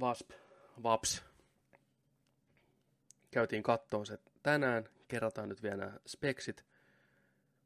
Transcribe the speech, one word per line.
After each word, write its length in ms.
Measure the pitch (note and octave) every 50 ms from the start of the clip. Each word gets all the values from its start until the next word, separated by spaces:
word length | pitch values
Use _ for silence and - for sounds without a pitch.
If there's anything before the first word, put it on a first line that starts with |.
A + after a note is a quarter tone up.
Wasp, 300 | B2+ B2 A#2+ - - - - - - - - - - - - B2 A#2
Wasp. 420 | A#2 A2+ A2 - - - - - - - - _ _ _ _ _ _ - _ _ _ _ _ _ _ _ _ _ _ _ _ _ _ _ _ _ _ _ _ _ _ _ _ _ _ - _ _ _
Käytiin 320 | - B2+ A2+ - A#2 G#2+ G2
kattoon 440 | - A#2 A2+ - - - G#2 G#2
se 120 | G2+ G#2+ - - - _ _ -
tänään, 420 | C#3+ D3 D3 C#3+ B2+ A#2+ A2+ A2 - - _ - _
kerrataan 400 | B2 A#2 A2+ A2 - - G#2+ G#2
nyt 140 | G2+ - G#2+
vielä 140 | G#2 G2
nämä 160 | G2 G2 G2 G2+ - -
speksit. 580 | - - - - C#3+ B2+ - - - G#2+ - - _ _ _ _ _ _ _ _ _ _ _ _ _ _ _ _ _ _ _ _